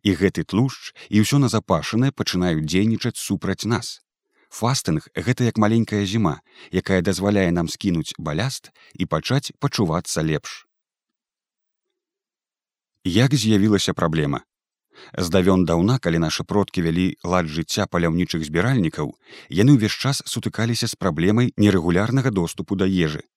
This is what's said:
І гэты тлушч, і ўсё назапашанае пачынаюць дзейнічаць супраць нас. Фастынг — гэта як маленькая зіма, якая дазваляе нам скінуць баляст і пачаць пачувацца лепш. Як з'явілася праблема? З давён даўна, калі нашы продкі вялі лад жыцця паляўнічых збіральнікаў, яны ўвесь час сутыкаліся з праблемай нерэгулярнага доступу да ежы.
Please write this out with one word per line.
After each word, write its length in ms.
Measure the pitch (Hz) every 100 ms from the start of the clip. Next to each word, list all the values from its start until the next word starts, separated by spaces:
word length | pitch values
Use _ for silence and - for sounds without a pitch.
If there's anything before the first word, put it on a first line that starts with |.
І 160 | 104 90
гэты 280 | 95 90 78
тлушч, 480 | 95 131 - - - -
і 80 | 104
ўсё 240 | 107 143
назапашанае 680 | 131 110 - 87 73 110 131
пачынаюць 520 | - - 90 90 80
дзейнічаць 560 | 78 87 107 113 120 -
супраць 480 | - 98 95 95 104
нас. 320 | 113 - - _ _ _ _ _
Фастынг — 540 | - 113 135 - 76 - - 101
гэта 200 | 127 120
як 60 | 110
маленькая 460 | 104 113 110 104 101
зіма, 320 | 104 95 71 _ - -
якая 320 | 90 - 95
дазваляе 480 | 87 87 98 104 92
нам 160 | 85 82
скінуць 480 | - 101 85 76 -
баляст 520 | 80 76 123 - - _ -
і 120 | - 92
пачаць 400 | 80 - 131 - -
пачувацца 640 | 147 - 92 80 - -
лепш. 300 | 80 76 - - _ _ _ _ _ _ _ _ _ _ _ _ _ _ _ _ _ _ _ _ _ _ _ _
Як 300 | - 90 131
з'явілася 600 | 135 107 107 107 101 - 90
праблема? 460 | 85 80 73 69 - _ _ _ _ - - -
З 80 | 87
давён 300 | 95 92 95 87
даўна, 320 | 85 95 131
калі 220 | - 82
нашы 240 | 82 - 80
продкі 380 | 101 98 - 82
вялі 200 | 82 92 - 87
лад 240 | 90 82
жыцця 360 | 76 82 - 101
паляўнічых 540 | 90 85 82 90 85 78
збіральнікаў, 640 | 80 107 131 82 - 76 - _ - -
яны 240 | 82 117
ўвесь 220 | 143 107 -
час 180 | 127 139
сутыкаліся 640 | - - 113 - 113 117 117
з 80 |
праблемай 560 | - 95 76 87 110 123 -
нерэгулярнага 720 | 104 95 82 87 107 127 131
доступу 480 | 101 85 - 80 98
да 80 | 95
ежы. 400 | 95 78 73 -